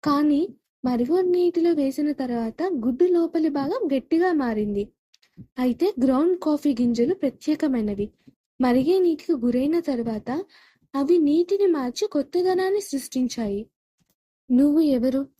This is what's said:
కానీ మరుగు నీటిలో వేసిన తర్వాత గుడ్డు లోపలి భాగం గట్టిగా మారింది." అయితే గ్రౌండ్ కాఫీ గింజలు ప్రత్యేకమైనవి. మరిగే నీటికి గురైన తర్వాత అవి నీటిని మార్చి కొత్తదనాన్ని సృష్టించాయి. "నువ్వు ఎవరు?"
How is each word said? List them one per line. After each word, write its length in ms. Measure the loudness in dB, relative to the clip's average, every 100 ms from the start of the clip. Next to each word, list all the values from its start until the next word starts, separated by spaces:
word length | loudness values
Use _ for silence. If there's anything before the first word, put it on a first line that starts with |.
కానీ 440 | 0 2 2 2 -2 -6 _ _
మరుగు 360 | -4 -2 0 0
నీటిలో 520 | 2 2 0 2 0
వేసిన 400 | 2 -2 -2 -4
తర్వాత 500 | -4 -4 -4 -4 -4
గుడ్డు 420 | -4 -2 -2 0
లోపలి 440 | 2 2 0 0 -2
భాగం 400 | -2 -4 -2 -2 -2
గట్టిగా 360 | 0 0 2
మారింది." 560 | 0 -2 -2 -2 -4 -6 _ _ _ _ -20 -20 -4
అయితే 360 | -2 0 -2 2
గ్రౌండ్ 340 | 2 2 2 0
కాఫీ 340 | 0 0 0
గింజలు 420 | 0 0 0 0
ప్రత్యేకమైనవి. 960 | 0 -2 -4 -4 -2 0 -2 -2 -4 -6 _ -20 _ _ _
మరిగే 380 | 2 2 2 2
నీటికి 340 | 2 0 -2
గురైన 480 | -2 0 0 0 0
తర్వాత 640 | -2 -4 -2 -6 -6 -6 -6 -16 -20 _ _
అవి 240 | -4 2 2
నీటిని 480 | 4 2 0 0 2
మార్చి 420 | 0 -2 -4 -4
కొత్తదనాన్ని 720 | -2 -2 -2 0 0 0 -2
సృష్టించాయి. 840 | -4 -8 -6 -4 -4 -2 -4 -4 -8 _ _ _ _ _ _ _ _
"నువ్వు 280 | 4 4 4
ఎవరు?" 460 | 2 2 0 -2 -4 _